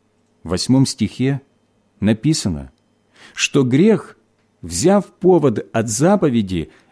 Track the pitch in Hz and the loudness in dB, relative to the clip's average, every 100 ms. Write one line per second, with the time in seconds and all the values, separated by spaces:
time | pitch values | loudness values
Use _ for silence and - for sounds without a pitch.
0 | _ _ _ _ 82 90 - 131 131 - | _ _ _ _ -8 -4 0 2 0 -2
1 | 104 - 131 139 - _ _ _ _ _ | -6 -4 -4 -4 -10 _ _ _ _ _
2 | 98 110 147 160 107 76 69 _ _ _ | -2 0 0 -2 -4 -8 -12 _ _ _
3 | _ _ - - - 143 131 135 214 190 | _ _ -18 -8 -2 0 2 2 2 2
4 | - - _ _ _ _ 87 85 147 202 | -2 -20 _ _ _ _ -10 -2 2 2
5 | 190 _ 175 180 143 104 - 113 113 107 | -2 _ 2 4 2 -2 -4 -4 -4 0
6 | 165 208 170 117 98 92 76 - _ | 0 2 2 0 -2 -4 -8 -14 _